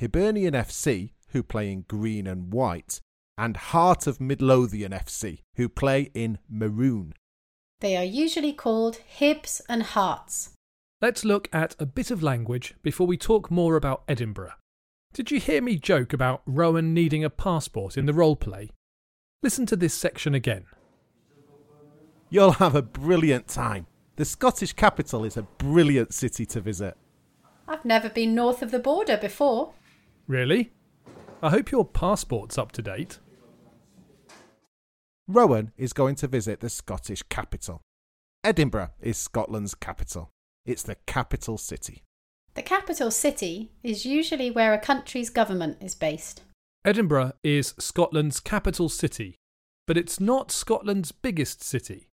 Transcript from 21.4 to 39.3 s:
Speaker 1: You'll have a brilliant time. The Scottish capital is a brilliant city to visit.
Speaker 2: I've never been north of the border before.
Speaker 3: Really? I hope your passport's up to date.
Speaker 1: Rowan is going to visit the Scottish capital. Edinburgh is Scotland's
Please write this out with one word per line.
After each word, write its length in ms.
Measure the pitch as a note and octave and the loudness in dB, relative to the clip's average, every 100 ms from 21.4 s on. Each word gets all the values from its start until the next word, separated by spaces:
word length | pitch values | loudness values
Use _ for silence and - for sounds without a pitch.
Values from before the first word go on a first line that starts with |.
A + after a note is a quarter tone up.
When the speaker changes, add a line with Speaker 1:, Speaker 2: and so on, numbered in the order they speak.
| _ - _ - - - - _ - | _ -20 _ -20 -20 -20 -20 _ 2
Speaker 1:
You'll 220 | F#3+ F#3+ | 8 8
have 240 | - F3+ C#3+ | 8 4 4
a 60 | |
brilliant 640 | A#2 - D3+ F3+ D#3+ B2+ - | 0 -2 2 4 6 2 0
time. 380 | - A#2+ G2 E2 _ _ - | -4 -4 -4 -10 _ _ -6
The 80 | |
Scottish 500 | D3+ - B3+ B3 G3 | -6 2 2 2 -4
capital 500 | - G#3 - - A#2 | 2 2 2 -4 -4
is 120 | A2 - | -4 -6
a 60 | |
brilliant 720 | - - C3+ E3 D3+ C3 A2 | -10 -6 2 6 6 4 2
city 320 | - B2 - A2+ | -2 -4 -4 -6
to 140 | A#2 | -6
visit. 360 | G2+ F#2+ G2 - _ _ _ _ _ _ - | -6 -6 -8 -10 _ _ _ _ _ _ -10
Speaker 2:
I've 180 | D#4 | -4
never 240 | A#3+ A3+ A3+ | 2 2 2
been 260 | A3+ A3+ | -2 0
north 280 | A3+ A#3+ B3 | 2 2 0
of 80 | A3+ | -2
the 80 | B3 | -2
border 380 | C4+ E4+ G#4 G#3+ | 0 0 2 0
before. 560 | G#3 - C#4+ A3+ D#4+ - _ _ _ _ - | -2 0 2 2 -2 -10 _ _ _ _ -4
Speaker 3:
Really? 440 | B2+ B2+ G#3+ A3+ _ _ _ - - - - | -2 2 2 0 _ _ _ -20 -20 -20 -2
I 80 | D#3 | 2
hope 220 | G#3 - | 2 2
your 120 | C4 | 0
passport's 720 | F3+ - F3+ G#3 - A2+ A2 - | 2 2 0 0 -2 -6 -4 -6
up 140 | A2+ | -6
to 100 | - | -6
date. 360 | G#2+ G2 - - _ _ - _ _ _ _ _ - _ _ - _ _ _ _ _ _ _ _ - | -8 -8 -10 -14 _ _ -20 _ _ _ _ _ -20 _ _ -20 _ _ _ _ _ _ _ _ 2
Speaker 1:
Rowan 460 | A3+ G#3 A2+ A2+ - | 6 6 4 0 -6
is 160 | B2+ | -4
going 220 | - C3+ C#3+ | 2 2 2
to 120 | C#3 | -2
visit 320 | B2+ A2 G2+ | -2 -2 -6
the 80 | A#2 | -8
Scottish 540 | - - F#2 - F#2+ | -8 -10 -10 -8 -10
capital. 580 | - - - - - E2 _ _ _ _ _ _ | -8 -8 -8 -10 -10 -14 _ _ _ _ _ _
Edinburgh 480 | A3 E3 C3+ G#2+ F2+ - | 0 4 2 0 -6 -6
is 160 | A#2 A2 | -6 -4
Scotland's 580 | - | -4